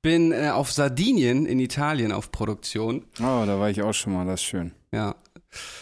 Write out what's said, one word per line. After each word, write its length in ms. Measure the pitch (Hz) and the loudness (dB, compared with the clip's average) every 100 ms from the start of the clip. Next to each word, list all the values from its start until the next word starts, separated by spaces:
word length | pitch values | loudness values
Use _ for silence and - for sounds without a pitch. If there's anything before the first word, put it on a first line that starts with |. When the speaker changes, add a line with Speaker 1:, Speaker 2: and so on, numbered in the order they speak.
Speaker 1:
bin, 300 | 160 165 165 | 4 4 4
äh, 200 | 131 147 | 4 2
auf 180 | 117 139 | 0 0
Sardinien 720 | - 139 127 208 240 123 127 156 | 0 0 2 2 4 4 2 2
in 140 | 127 | 0
Italien 540 | 127 - 147 151 110 | 0 -2 -2 0 0
auf 180 | 98 - | -2 -6
Produktion. 720 | - 110 104 - 110 113 131 - - | -6 -4 -4 -6 -4 -2 -4 -8 -4
Speaker 2:
Oh, 240 | 123 127 104 | 0 2 2
da 140 | 98 | 2
war 100 | 104 | 2
ich 120 | 101 | 0
auch 120 | 104 | 0
schon 200 | 104 - | -2 -2
mal, 120 | 92 90 | -2 -2
das 140 | 92 | -2
ist 60 | - | -4
schön. 240 | 92 85 - _ | -4 -6 -10 _
Speaker 1:
Ja. 220 | 135 208 - _ - _ - - - | -4 -4 -6 _ -20 _ -16 -16 -16